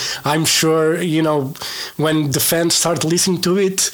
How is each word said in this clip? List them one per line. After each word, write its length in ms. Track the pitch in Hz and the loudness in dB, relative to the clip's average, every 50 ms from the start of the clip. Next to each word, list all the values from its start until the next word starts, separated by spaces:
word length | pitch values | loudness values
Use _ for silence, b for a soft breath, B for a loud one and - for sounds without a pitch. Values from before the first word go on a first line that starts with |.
| B B B B B | B B B B B
I'm 200 | 139 151 160 160 | -2 0 0 0
sure, 560 | - - - 165 160 160 160 160 156 160 170 175 | 0 0 2 2 2 2 4 2 2 2 0 0
you 200 | 180 151 156 160 | 0 0 2 2
know, 300 | 156 151 147 135 131 151 - B B B B B B B | 2 2 0 -2 -4 -6 -10 B B B B B B B
when 340 | - 147 156 156 156 151 143 | -2 0 2 2 2 0 0
the 100 | 131 151 | -2 -2
fans 340 | - - 175 165 170 170 165 | 0 0 2 2 2 2 0
start 280 | - - 165 165 143 - | 0 0 0 0 0 0
listening 360 | 156 170 175 - 196 180 165 - | 0 0 2 2 0 0 0 0
to 160 | 170 180 196 | 0 2 2
it 320 | 196 190 190 185 - - | 2 0 0 -2 -4 -4